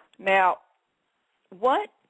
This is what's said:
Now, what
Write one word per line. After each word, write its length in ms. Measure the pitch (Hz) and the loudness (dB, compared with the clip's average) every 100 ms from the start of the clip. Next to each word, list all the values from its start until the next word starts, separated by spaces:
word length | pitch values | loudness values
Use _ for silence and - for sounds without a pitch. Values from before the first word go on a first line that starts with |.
| _ - | _ -8
Now, 400 | 196 190 185 - _ _ _ _ _ _ _ _ _ 180 | 0 2 2 -2 _ _ _ _ _ _ _ _ _ -6
what 320 | 240 320 415 _ | -2 -2 -4 _